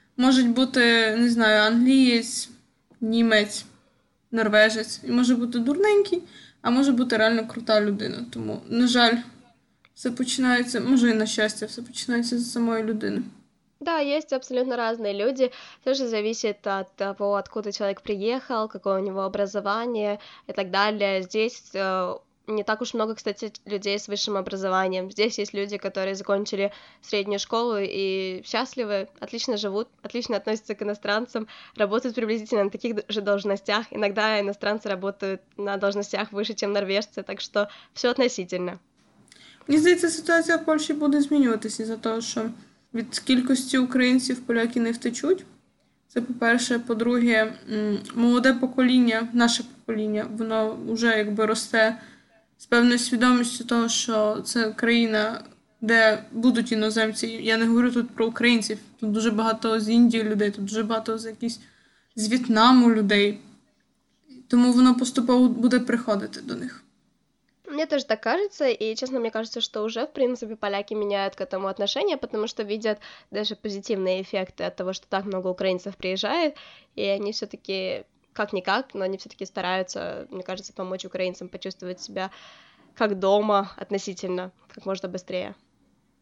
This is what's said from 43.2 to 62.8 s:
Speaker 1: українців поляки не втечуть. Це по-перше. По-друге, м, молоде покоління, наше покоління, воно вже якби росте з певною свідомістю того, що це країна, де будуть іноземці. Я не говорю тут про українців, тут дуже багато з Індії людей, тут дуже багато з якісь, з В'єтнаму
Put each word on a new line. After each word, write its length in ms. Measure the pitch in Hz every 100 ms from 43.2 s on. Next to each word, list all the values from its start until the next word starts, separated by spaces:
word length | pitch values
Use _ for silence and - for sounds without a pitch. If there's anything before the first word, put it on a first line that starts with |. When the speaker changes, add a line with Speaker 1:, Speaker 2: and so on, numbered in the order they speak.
| - 254 254 254 - 262
Speaker 1:
українців 600 | 254 254 247 254 254 247
поляки 400 | - 233 233 240
не 120 | 226
втечуть. 540 | 233 247 240 285 370 - _ _ _ _ _ _
Це 140 | 247
по-перше. 580 | 240 240 233 240 247 240
По-друге, 720 | 240 220 233 247 233 220 220 - -
м, 240 | 214 214 208 - 240
молоде 380 | 240 247 262
покоління, 760 | 254 254 - 254 254 240 220 233
наше 300 | 240 233 240
покоління, 640 | - - - 220 214 214 - 220
воно 400 | 220 220 220 - -
вже 300 | 220 233 220
якби 280 | 208 208 214
росте 520 | 220 - 226 220 226 - - _ _ _ _
з 80 | -
певною 340 | 240 240 240
свідомістю 640 | - 240 254 247 240 -
того, 260 | 226 233 226
що 520 | - - 220 214 220 -
це 260 | 240 220
країна, 680 | 214 233 233 226 214 214 240 - _ _ _
де 420 | 220 226 220 208 -
будуть 400 | 226 247 233 233
іноземці. 560 | 220 214 220 220 214 233
Я 300 | 226 220 226
не 80 | 226
говорю 260 | 233 247
тут 180 | 240 233
про 180 | - 226
українців, 500 | 233 233 240 208 214 - _
тут 120 | 220
дуже 200 | 214 226
багато 480 | 214 226 220 226 220
з 100 | 214
Індії 340 | 233 240 226
людей, 280 | 214 208 208
тут 140 | 202 196
дуже 180 | 214
багато 340 | 220 220 226 220
з 80 | 226
якісь, 340 | 214 233 - - _ _ _ _ -
з 140 | 214
В'єтнаму 640 | 254 - 214 240 254